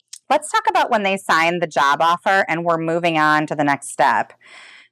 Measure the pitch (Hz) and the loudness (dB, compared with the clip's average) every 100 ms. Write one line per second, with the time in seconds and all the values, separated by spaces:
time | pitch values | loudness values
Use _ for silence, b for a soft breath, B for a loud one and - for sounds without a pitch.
0 | _ - - 285 - 440 440 381 285 226 | _ -12 -2 -2 0 -2 0 0 2 0
1 | 196 190 - 165 165 175 170 160 139 143 | 0 -2 0 0 2 0 -2 0 2 2
2 | 165 175 214 196 - 165 170 165 165 170 | 2 0 0 0 0 -2 -2 -2 -2 -2
3 | 170 160 151 151 151 151 143 139 - - | 0 2 2 2 0 -2 -2 -2 -4 0
4 | 139 107 - - B B B B B | 0 0 -2 -10 B B B B B